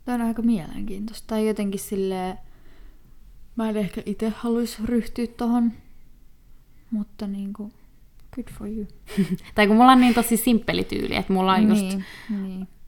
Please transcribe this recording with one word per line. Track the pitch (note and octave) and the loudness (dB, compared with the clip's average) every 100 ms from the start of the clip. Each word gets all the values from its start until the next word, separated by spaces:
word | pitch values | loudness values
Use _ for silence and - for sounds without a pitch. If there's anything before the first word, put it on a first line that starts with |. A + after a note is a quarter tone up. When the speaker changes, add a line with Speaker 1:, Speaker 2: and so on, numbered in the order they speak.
| - | -6
Speaker 1:
Toi | B3 | -2
on | |
aika | A#3 A3+ | -2 0
mielenkiintoista. | A3+ G#3+ D3+ - G3+ G3 G#3+ - - | 0 0 -2 -8 -6 -6 -8 -10 -4
Tai | A3 G#3+ | 0 0
jotenkin | G#3+ G3+ G3 | 0 -2 -4
silleen, | - G3+ F#3+ F#3+ F#3 F#3+ - - - - - - - - - - - - | -4 -4 -2 -2 -6 -8 -14 -20 -20 -20 -20 -20 -20 -20 -20 -20 -12 -6
mä | A3 | -4
en | G#3+ | -2
ehkä | F#3+ - G#3 | -4 -6 -8
ite | G3+ A3+ G#3 | -4 -4 -2
haluis | A#3+ A#3 A3+ - | -2 0 -2 -4
ryhtyä | A#3 A#3+ A3 - A3+ | -2 0 -2 -4 -6
tohon, | - A#3 A#3+ A#3 - - - - - - - - - - - - | -2 0 2 2 -2 -10 -20 -20 -20 -20 -20 -20 -20 -20 -20 -8
mutta | G#3+ G#3 - G3+ | -6 -6 -8 -8
niinku, | G3 G3 G#3 G#3 - - - - - - - | -6 -8 -10 -12 -16 -20 -20 -20 -20 -16 -12
good | A#3 - | -12 -10
for | G#3 | -10
you. | A3 G3+ - - - | -8 -10 -14 -6 -2
Speaker 2:
<laughs> | E3+ F#3 - - | -2 -4 -4 2
Tai | G#3 | 4
kun | G#3+ | 8
mulla | B3+ | 8
on | B3+ | 8
niin | B3 | 8
tosi | A#3 A#3 A3+ | 4 2 2
simppeli | - A3+ - F3 | 2 2 2 -2
tyyli, | F#3 - - - | -2 -4 -4 -2
että | F#3+ | 0
mulla | F#3+ F#3 | 2 4
on | F#3 G#3+ | 6 6
just | G#3+ | 4
Speaker 1:
Niin, | F#3+ F#3+ F#3+ - - G3+ | 2 -4 -8 -12 -8 -6
niin. | F#3+ F#3 F#3+ - | -6 -8 -12 -14